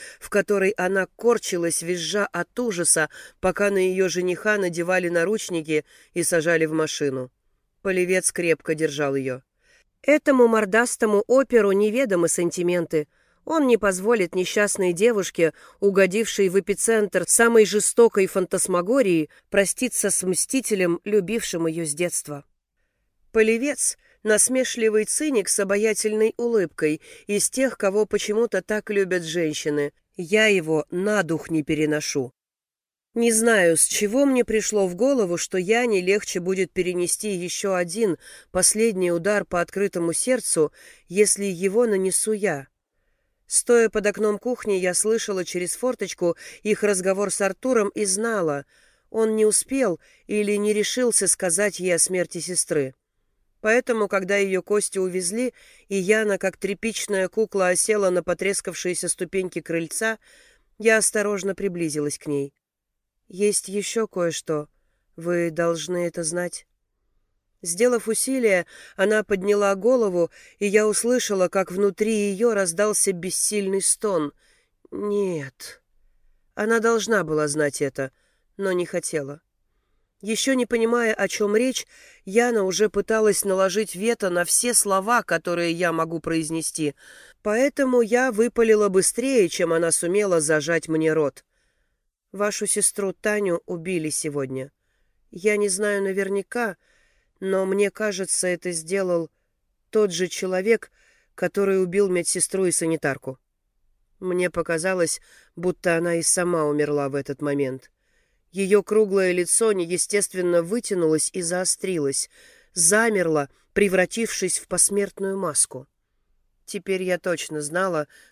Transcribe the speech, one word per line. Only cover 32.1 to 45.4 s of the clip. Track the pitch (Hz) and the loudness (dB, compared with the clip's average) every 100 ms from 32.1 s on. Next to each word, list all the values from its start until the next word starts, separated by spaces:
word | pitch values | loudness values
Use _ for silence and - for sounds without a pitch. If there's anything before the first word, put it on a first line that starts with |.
| 143 123 - _ _ _ _ _ _ _ | -4 -6 -10 _ _ _ _ _ _ _
Не | - 233 | 0 2
знаю, | 220 233 220 175 160 | 4 4 4 4 4
с | |
чего | - - 208 240 | 2 0 0 2
мне | 285 254 | 2 2
пришло | 233 214 202 214 190 | 2 -2 0 0 0
в | |
голову, | 180 254 269 190 170 | 2 2 2 0 -2
что | - 190 | -4 -2
Яне | 180 226 247 202 | 0 0 2 0
легче | 180 208 - 214 | 2 0 -2 -6
будет | 180 190 185 | -4 -2 -2
перенести | - 175 180 175 - 214 | -2 -2 -2 -2 -4 -4
еще | 185 175 - 202 | -4 -6 -4 -2
один, | 185 175 185 220 156 - - - | -2 -2 0 0 -2 -8 -20 -8
последний | 185 185 214 226 185 180 | 0 0 2 0 2 0
удар | 170 180 208 | 0 0 -2
по | 180 175 | -2 -2
открытому | 170 - 196 180 170 | -2 -2 -4 -2 -2
сердцу, | 160 - 254 - - 147 - - - - | -2 -2 -2 0 0 0 -2 -20 -20 -4
если | 180 208 - | 2 2 2
его | 202 175 190 202 247 | -2 -2 0 2 2
нанесу | 196 190 180 - | 2 0 -2 -2
я. | 214 196 147 135 _ _ _ _ _ _ _ - | -2 -2 -4 -10 _ _ _ _ _ _ _ -4
Стоя | - - 240 226 | -2 4 4 4
под | 214 202 | 2 -2
окном | 202 214 208 | 0 0 -2
кухни, | 247 247 - | -4 -4 -2
я | 196 180 | -2 0
слышала | 180 214 226 - 190 | 0 0 0 -2 -6